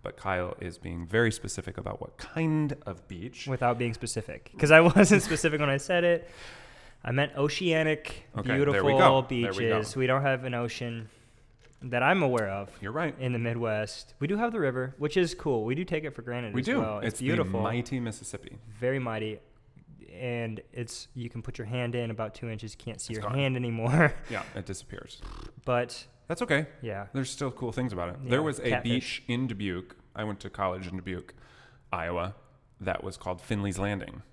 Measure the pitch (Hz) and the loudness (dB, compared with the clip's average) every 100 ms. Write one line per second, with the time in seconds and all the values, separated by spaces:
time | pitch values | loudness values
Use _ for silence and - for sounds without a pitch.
0 | 101 - 95 92 90 - 92 82 90 85 | -12 -8 -4 -2 -4 -6 -10 -10 -10 -8
1 | 85 110 117 - - - 92 - 101 98 | 0 4 4 2 -6 -8 -8 -8 -8 -8
2 | - - - - 160 156 151 147 - 87 | -12 -12 -10 -2 0 2 0 -4 -10 -12
3 | - 90 113 - 139 131 123 117 120 110 | -12 -12 -12 -12 -6 0 0 0 -2 -4
4 | 117 - - 78 - - 147 160 170 196 | -6 -6 -8 -14 -16 0 10 12 12 10
5 | 202 202 - 160 165 147 147 139 - 175 | 10 8 6 2 2 2 2 0 2 4
6 | 175 170 - - - - - - - - | 4 4 0 -16 -18 -18 -20 -20 -20 -12
7 | - 127 143 143 147 - 180 160 156 151 | -2 0 0 0 0 2 2 4 2 0
8 | - - - - 113 127 143 139 101 135 | -4 -14 -10 -6 0 4 4 6 6 8
9 | 170 131 123 127 117 95 117 110 107 131 | 8 8 4 0 0 0 2 2 0 0
10 | 127 131 143 127 127 120 120 - 120 117 | 2 4 2 0 -2 -4 -4 -6 -8 -8
11 | 110 - - - - - - - 127 120 | -12 -18 -20 -20 -20 -20 -20 -16 -2 2
12 | 131 190 139 123 104 98 98 - 98 139 | 4 4 4 2 0 -2 -6 -8 -6 -2
13 | 165 135 127 120 117 117 117 107 107 - | -4 -2 -2 0 -2 -2 0 -2 -2 -8
14 | - - 175 208 233 220 139 127 127 135 | -16 -6 -2 0 0 2 0 0 -4 -4
15 | 147 185 175 175 156 120 110 139 180 160 | 0 2 2 0 0 0 0 -2 -2 -4
16 | 151 131 123 120 117 117 135 262 110 104 | -4 -10 -8 -6 -4 -2 0 0 0 -2
17 | 110 - 127 151 92 95 104 120 120 131 | -4 -2 0 0 0 0 0 0 -2 -4
18 | 117 110 - 101 - - 113 107 123 135 | -4 -8 -12 -12 -14 -18 -18 -4 -2 -2
19 | 123 110 110 104 - - - - - - | -2 -4 -4 -6 -14 -20 -20 -20 -20 -20
20 | - 87 123 120 113 110 - 120 113 - | -20 -10 -6 -4 -4 -6 -10 -10 -10 -10
21 | - 127 117 120 - - 107 123 120 120 | -12 -10 -10 -8 -10 -8 -4 -2 -2 -2
22 | 117 110 110 - 117 107 110 - - 110 | -4 -4 -6 -6 -8 -8 -10 -12 -12 -10
23 | - 107 104 131 139 127 123 113 117 151 | -8 -6 -2 0 2 0 -2 0 2 6
24 | 151 - - 107 - - 92 92 - - | 4 2 -6 -8 -6 -10 -8 -10 -10 -14
25 | - - - - - - - 123 123 - | -14 -14 -14 -12 -14 -10 -2 -2 -2 -8
26 | - _ - 165 247 143 147 - 120 98 | -18 _ -10 -4 0 0 0 -8 -8 -8
27 | 101 135 131 - 139 123 120 - 127 92 | -6 -4 -4 -4 -6 -4 -4 -2 -2 -2
28 | 87 110 131 131 156 139 123 123 120 123 | -4 -6 0 2 2 0 0 0 2 0
29 | - - - 120 131 101 101 90 90 - | -2 -8 -4 -2 -2 -2 -2 -4 -8 -20
30 | - - 107 101 98 - 95 92 90 92 | -14 -6 -6 -6 -10 -2 -2 -2 -6 -8
31 | 92 90 - - - - - - - 90 | -6 -8 -8 -20 -20 -20 -20 -20 -8 -4
32 | 85 87 90 104 - _ _ _ 92 - | -2 -2 -4 -8 -20 _ _ _ -4 -4
33 | - - 90 90 - 104 101 92 101 101 | -6 -8 -6 -8 -4 -2 -2 -2 -2 -2
34 | - - - | -6 -14 -18